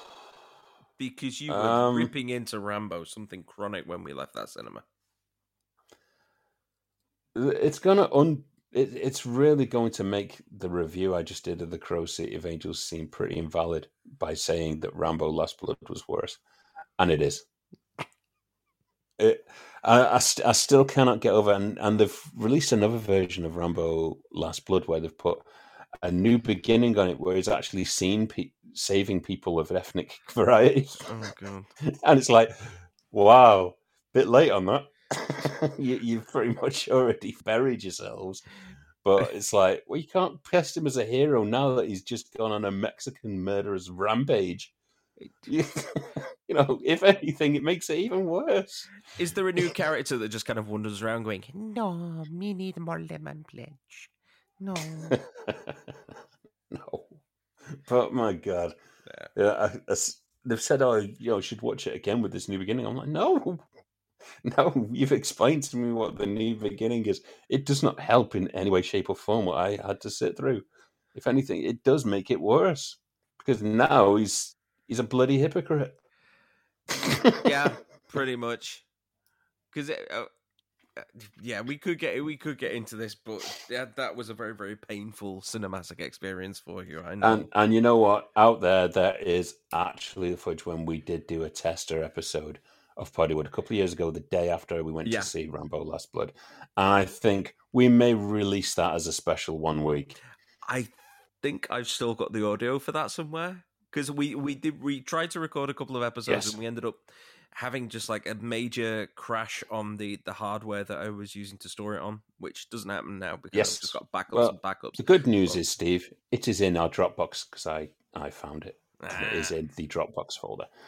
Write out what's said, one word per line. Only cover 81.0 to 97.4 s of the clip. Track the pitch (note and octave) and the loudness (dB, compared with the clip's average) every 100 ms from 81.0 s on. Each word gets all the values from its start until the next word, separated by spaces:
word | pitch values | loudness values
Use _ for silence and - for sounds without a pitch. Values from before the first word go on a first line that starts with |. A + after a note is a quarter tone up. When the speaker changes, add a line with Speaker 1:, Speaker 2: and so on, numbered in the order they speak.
| - - G#2+ - | -20 -20 -20 -16
Speaker 1:
yeah, | A2 G#2+ | -10 -8
we | A#2 D3 | -8 -6
could | - E3 | -6 -4
get, | E3 A2 | -4 -4
we | D3+ D3 | -6 -8
could | D3+ C#3 | -10 -8
get | A#2+ | -6
into | A2+ A2 A2 | -6 -8 -10
this, | A2 | -12
but | - - G#2+ - - - | -12 -12 -10 -10 -14 -10
yeah, | B2 B2+ A2 | -8 -8 -8
that | B2+ A2 | -8 -8
was | A2 | -12
a | |
very, | G#2+ A2 | -10 -12
very | G#2+ G2+ G#2 | -10 -12 -12
painful | - G#2 G#2+ G#2 G#2 F#2+ | -12 -12 -12 -12 -10 -10
cinematic | - A2+ G2 F#2+ F2+ E2 | -10 -8 -8 -8 -12 -12
experience | E2 - F#2+ F#2 F#2+ G2 | -14 -10 -10 -10 -10 -14
for | - F#2 | -16 -16
you, | F2+ D#2 | -14 -14
I | F2 | -12
know. | G2 A2+ | 0 2
Speaker 2:
And, | A2 - | 2 0
and | G#2 A2 | 2 4
you | A2+ | 6
know | A#2 A#2 | 6 8
what? | G#2 G#2 - - | 6 4 2 6
Out | A2+ A2+ | 6 6
there, | F#2 F#2 F2+ | 4 4 4
there | F2+ F#2 F#2 | 2 2 2
is | F#2+ F2 F2 - _ | 0 0 0 -8 _
actually | E2 F2+ - - - F2+ | -4 -4 -6 -12 -6 -6
the | F2 | -4
footage | - D#2+ - | -6 -8 -8
when | E2 E2 | -6 -6
we | D#2+ | -6
did | - E2+ - | -6 -8 -6
do | E2 | -6
a | D#2+ | -6
tester | - - E2 - D#2+ | -6 -4 -4 -4 -4
episode | D#2 - - D#2+ D2+ D2+ _ _ _ - | -4 -8 -8 -8 -8 -12 _ _ _ -16
of | - | -6
Poddywood | - D#2+ D#2 D2 | 0 0 0 -4
a | |
couple | - - | -8 -4
of | A2 | -2
years | F#2+ | -2
ago, | D#2+ E2+ | -2 -4
the | D#2+ | -6
day | - F#2 F2 | -4 -2 0
after | E2+ - E2+ | -2 -4 -6
we | D#2+ | -6
went | D#2+ D#2+ | -6 -4
Speaker 1:
Yeah. | A2 | -4
Speaker 2:
to | F#2 | -4
see | E2 D#2 | -8 -8
Rambo | D#2 D2+ D2+ | -10 -10 -10
Last | D#2 D#2 - | -8 -10 -8
Blood. | - - - - - - - | -6 -8 -8 -20 -20 -8 2
And | G2 | 6
I | G2 | 6
think | G2 - A2+ G2 | 6 2 2 2